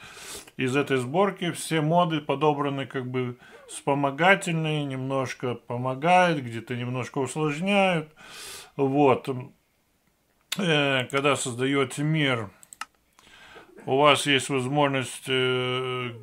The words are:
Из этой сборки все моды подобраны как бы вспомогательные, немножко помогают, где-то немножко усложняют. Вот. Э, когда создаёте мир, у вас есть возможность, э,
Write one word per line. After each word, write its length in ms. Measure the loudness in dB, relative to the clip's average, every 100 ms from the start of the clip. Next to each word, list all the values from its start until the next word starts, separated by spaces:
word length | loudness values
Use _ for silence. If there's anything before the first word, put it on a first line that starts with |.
| -18 -18 -16 -16 -16 -4
Из 200 | 0 0
этой 220 | 0 0
сборки 520 | 0 0 0 0 -6
все 320 | -6 -4 0
моды 400 | 2 4 2 0
подобраны 640 | -2 2 2 2 -2 -4 -6
как 240 | -6 -4
бы 300 | -4 -4 -6 -18 -20 -18
вспомогательные, 1160 | -6 -2 0 0 2 4 4 2 -2 -2 -2 -4
немножко 680 | -6 -4 -2 -4 -4 -6 -6
помогают, 880 | -6 -6 -4 -2 4 6 6 2
где-то 340 | -4 -8 -6 -6
немножко 420 | -4 -6 -4 -4
усложняют. 880 | -4 -2 -2 -2 0 2 4 2 -4 -14 -20 -18 -16 -16 -14 -2
Вот. 520 | 0 4 6 4 0 -8 -10 _ _ _ _ _ _ _ _ _ _ -4
Э, 460 | 0 2 2 0 0
когда 300 | 0 2 0
создаёте 680 | -2 -2 0 0 0 -2
мир, 480 | -2 0 0 0 -4 -14 _ -18 -18 _ _ _ _ -20 -20 -20 -20 -14 -2
у 120 | 4
вас 300 | 6 6 4
есть 220 | 0 2
возможность, 720 | -2 0 2 2 0 -4 -10 -4
э, 840 | 0 0 0 -2 -4 -4 -6 -8 -10